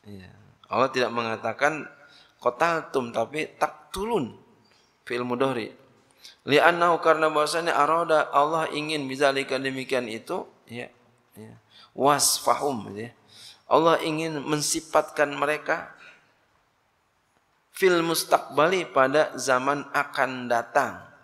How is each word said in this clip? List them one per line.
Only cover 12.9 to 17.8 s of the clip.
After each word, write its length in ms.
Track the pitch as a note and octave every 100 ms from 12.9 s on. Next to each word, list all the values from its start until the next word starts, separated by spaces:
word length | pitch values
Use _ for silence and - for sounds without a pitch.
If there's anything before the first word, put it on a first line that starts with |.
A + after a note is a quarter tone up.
| G2+
ya. 160 | A#2 - _ - - - _
Allah 260 | B2+ E3 E3
ingin 400 | E3 D#3 E3 D3+
mensifatkan 880 | C3 D3+ D3 E3 D3+ D#3+ D#3 - C#3+
mereka 600 | C#3+ C#3+ D3+ - E3 - - - - _ _ _ _ _ _ _ _ _ _ _ _ _ _ _
fil 320 | -